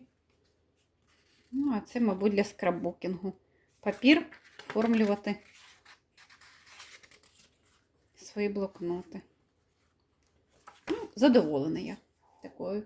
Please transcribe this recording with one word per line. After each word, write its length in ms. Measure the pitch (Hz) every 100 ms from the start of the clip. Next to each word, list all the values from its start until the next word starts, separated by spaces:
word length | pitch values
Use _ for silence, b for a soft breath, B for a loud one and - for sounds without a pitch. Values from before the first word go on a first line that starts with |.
| - _ _ _ _ _ _ _ _ _ _ _ _ _ _
Ну, 220 | 254 285 214
а 40 |
це, 200 | - 247
мабуть, 340 | 226 185 208
для 100 | 202
скраббукінгу. 920 | 202 - 185 175 175 - 180 185 190 - _ _ _ _
Папір 460 | 208 - 247 320 - - - - -
оформлювати 720 | 214 226 226 208 202 208 202 - - - - - - _ _ - - - - - - - - - - - - - _ _ _ _ _ _ -
свої 340 | - 208 208
блокноти. 720 | 202 190 - 175 180 185 190 - _ _ _ _ _ _ _ _ _ _ _ _ _ - - -
Ну, 100 | 440 440 -
задоволена 640 | 269 240 156 147 156 165
я 180 | 160 202 _ _ _ _
такою 420 | 190 - 180 208